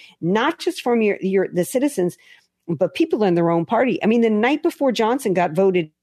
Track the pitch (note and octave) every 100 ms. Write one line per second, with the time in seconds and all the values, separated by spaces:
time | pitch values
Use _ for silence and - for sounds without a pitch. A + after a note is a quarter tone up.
0 | - - E3 G#3 C#4+ - F4+ - B3 A#3
1 | G#3 - F#3+ G3 - F#3 E3+ B3 C#4+ F#3+
2 | F3 - - - _ _ - D3+ F3 -
3 | E4 B3+ G3+ E3+ E3+ E3+ E3+ A3+ B3+ F3
4 | G#3+ A#3 A3+ G#3 A#3+ D4+ E4+ - C#4 A3+
5 | A3 C#4 G#3+ F3+ F3 D#3+ G3 F3+ D#3 _